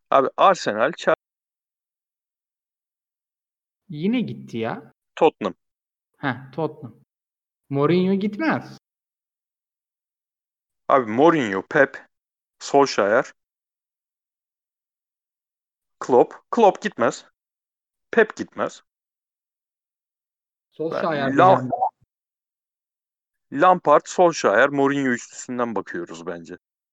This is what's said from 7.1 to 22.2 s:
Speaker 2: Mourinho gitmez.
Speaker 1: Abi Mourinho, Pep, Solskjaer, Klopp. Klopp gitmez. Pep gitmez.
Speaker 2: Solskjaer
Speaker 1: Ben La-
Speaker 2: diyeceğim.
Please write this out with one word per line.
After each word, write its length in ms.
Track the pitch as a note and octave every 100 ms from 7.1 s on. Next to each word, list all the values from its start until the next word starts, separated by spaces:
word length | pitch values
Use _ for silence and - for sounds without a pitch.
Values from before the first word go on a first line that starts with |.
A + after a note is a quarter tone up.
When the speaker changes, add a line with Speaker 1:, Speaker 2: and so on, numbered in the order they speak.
| _ _ _ _ _ -
Speaker 2:
Mourinho 440 | C#3 D3 F3+ F#3
gitmez. 640 | G3 G#3 G#3 D#4+ B2+ - - _ _ _ _ _ _ _ _ _ _ _ _ _ _ _ _ _ _ _ _ -
Speaker 1:
Abi 220 | C3+ A2
Mourinho, 520 | A2 E3 D#3+ A2 G2
Pep, 440 | - D3+ C#3 - - _ _ _ _ _
Solskjaer, 720 | - C#3 C3+ - G2+ A#2 - - _ _ _ _ _ _ _ _ _ _ _ _ _ _ _ _ _ _ _ _ _ _ _ _ _ _
Klopp. 340 | - B2 - - _
Klopp 320 | - G3+ -
gitmez. 420 | G3+ - A#2+ - - _ _ _ _ _ _ _ _
Pep 260 | - A3 -
gitmez. 460 | G2+ G2+ A#2 - _ _ _ _ _ _ _ _ _ _ _ _ _ _ _ _ _ _ _
Speaker 2:
Solskjaer 600 | - E3 - E3+ D3 C3+
Speaker 1:
Ben 80 | C#3
La- 80 | F#3
Speaker 2:
diyeceğim. 220 | D#3 B2+ - B2+ - _ _